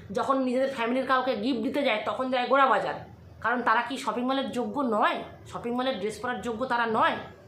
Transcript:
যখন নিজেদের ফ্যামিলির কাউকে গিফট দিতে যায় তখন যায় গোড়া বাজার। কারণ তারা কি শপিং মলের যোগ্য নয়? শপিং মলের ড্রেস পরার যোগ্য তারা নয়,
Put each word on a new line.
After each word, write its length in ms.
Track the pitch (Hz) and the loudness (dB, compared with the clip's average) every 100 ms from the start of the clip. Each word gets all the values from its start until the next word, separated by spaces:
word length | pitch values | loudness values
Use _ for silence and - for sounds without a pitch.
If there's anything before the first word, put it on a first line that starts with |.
| - | -8
যখন 240 | 233 233 269 | -4 0 2
নিজেদের 260 | 254 240 269 269 | 2 2 0 0
ফ্যামিলির 300 | 226 254 254 | 0 0 2
কাউকে 300 | 262 269 214 | 2 2 0
গিফট 240 | 226 240 | 0 0
দিতে 200 | 233 294 | 0 0
যায় 200 | 254 214 220 | 0 0 -2
তখন 240 | 202 262 | -2 -2
যায় 160 | 254 240 | 0 2
গোড়া 180 | 269 269 | 6 6
বাজার। 280 | 202 160 - - - - - | 4 0 -6 -10 -18 -20 -6
কারণ 220 | 220 247 | -2 0
তারা 200 | 240 226 | 2 2
কি 140 | 233 269 | 0 -4
শপিং 280 | - 208 | -2 -2
মলের 260 | 247 269 220 | 0 0 -2
যোগ্য 300 | 233 214 202 | -4 -2 -2
নয়? 440 | 254 214 311 294 - - - | 0 2 2 0 -6 -14 -12
শপিং 260 | 180 233 | -8 -4
মলের 240 | 247 262 208 | -2 -2 -2
ড্রেস 180 | 208 214 | -4 -4
পরার 200 | 247 240 | -6 -4
যোগ্য 240 | 240 220 254 | -4 -4 0
তারা 200 | 240 226 | 0 2
নয়, 300 | 220 311 - - - | 2 2 0 -8 -16